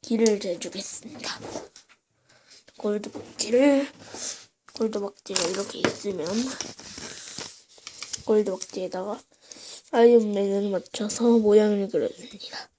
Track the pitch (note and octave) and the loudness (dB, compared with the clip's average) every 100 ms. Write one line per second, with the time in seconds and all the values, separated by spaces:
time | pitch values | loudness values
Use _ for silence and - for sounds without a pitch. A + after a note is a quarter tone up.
0 | - A3+ A3+ G#3 G3+ F3 F3 G3 - - | -2 2 4 2 -2 -6 -8 -10 -12 -14
1 | - - - - - - - - _ _ | -16 -12 -12 -10 -12 -12 -14 -20 _ _
2 | _ _ _ _ _ - _ _ G#3+ G#3 | _ _ _ _ _ -20 _ _ -4 -4
3 | G#3+ - - - G#3 A#3+ C#4+ C#4 C#4 - | -6 -14 -16 -8 0 4 6 4 0 -10
4 | - - - - - _ _ - A3 A3 | -18 -12 -10 -12 -18 _ _ -4 -4 -2
5 | G3+ - - F#3 E3+ F#3+ G3+ - - - | -8 -10 -6 -2 -2 -2 -8 -4 -4 -4
6 | G3+ F#3 D#3+ G#3+ C4 B3 - - - - | -8 -6 -4 -4 -4 -6 -12 -14 -18 -16
7 | - - - - - - _ - - - | -16 -14 -14 -14 -14 -16 _ -20 -20 -18
8 | - - - G#3+ G3+ F#3 - G3+ F#3 F#3 | -12 -12 0 2 2 -4 -8 -8 -6 -6
9 | G3 B3 _ _ _ - - - _ B3+ | -8 -10 _ _ _ -20 -18 -18 _ 6
10 | A#3 A#3+ G#3+ G3+ G3+ G3 G3+ F#3+ - - | 8 8 6 0 0 0 0 -2 -4 -8
11 | G#3 - A#3 A#3 G#3+ G#3 G#3+ G3+ G3 E3+ | -6 0 4 6 8 6 6 2 0 -2
12 | A#2+ - - G3+ - - - | -2 -6 -18 -18 -14 -14 -16